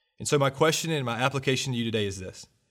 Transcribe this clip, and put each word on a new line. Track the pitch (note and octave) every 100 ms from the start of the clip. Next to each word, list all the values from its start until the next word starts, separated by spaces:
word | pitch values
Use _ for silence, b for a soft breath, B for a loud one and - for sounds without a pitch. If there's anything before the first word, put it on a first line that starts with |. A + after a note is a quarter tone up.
| _ -
And | A#2+
so | D3
my | C#3
question | C3+ D#3 D#3 E3
and | D#3 B2
my | A#2
application | C3 C3+ C3+ C3 C#3
to | A#2+
you | A2+
today | A2 G2+
is | F#2
this. | F#2 - - _ _